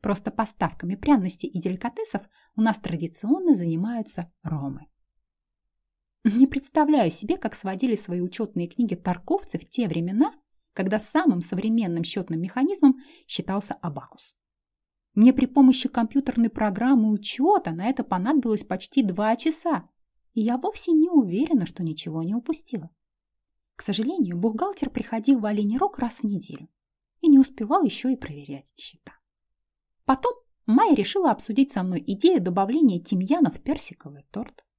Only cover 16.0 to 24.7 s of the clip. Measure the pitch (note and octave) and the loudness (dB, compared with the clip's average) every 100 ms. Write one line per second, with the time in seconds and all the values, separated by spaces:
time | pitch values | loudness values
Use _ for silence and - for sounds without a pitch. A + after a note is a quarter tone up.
16 | A3+ C#4 C4+ - A#3 - G#3+ F#3+ B3 C4+ | 0 0 -2 0 0 0 -2 0 2 4
17 | G#3+ G#3 G#3 - D4 G4+ - E3 G3+ C4 | 4 0 -4 0 4 4 2 -4 -4 -4
18 | - F#3 G3+ D4+ A#3+ G#3+ - F#3 - - | -2 -2 2 0 2 -2 -4 -8 -2 0
19 | G#3+ F3+ G#3+ A3+ D#4+ D#4 F4 C4 - _ | 0 0 0 0 -2 -2 -2 -2 -4 _
20 | _ _ _ - A3 B3 F#4 G#4+ - D#4+ | _ _ _ -2 -2 0 -4 -6 0 4
21 | E4 E4 G#3 F3+ D#4 C#4 E3 - E3 D#3 | 6 4 2 0 2 2 0 -4 -6 -6
22 | - D#3+ E3 A3 A#3 D#4 - G#3+ D#3+ _ | -8 -6 -4 -4 -4 -8 -6 -10 -10 _
23 | _ _ _ _ _ _ _ - - F#3+ | _ _ _ _ _ _ _ -14 -6 -2
24 | A3 F#4 G3+ F3 A3 A3 G4 | -2 -2 -2 0 -2 -2 -4